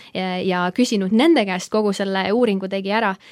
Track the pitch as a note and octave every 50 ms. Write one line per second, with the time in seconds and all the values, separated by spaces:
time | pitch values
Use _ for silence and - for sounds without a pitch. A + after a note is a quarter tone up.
0 | - - - F#3 F#3 F#3 F3+ F3+ F3+ F#3+ F3+ F3+ F3 F3+ F3+ - B3 - A#3 G3+
1 | F#3+ F#3 G#3+ A3 C4+ E4+ E4+ C#4 G#3+ G3 F#3 F#3 F#3 - - A3 G#3+ G#3 G3 G3
2 | G3+ G3 F#3+ F#3+ F#3 F#3+ G3+ A#3+ B3 A3+ G3 F#3+ G3 F#3+ G3 G3 F#3+ G3 G3+ A3
3 | A3+ G3+ F#3+ - _ -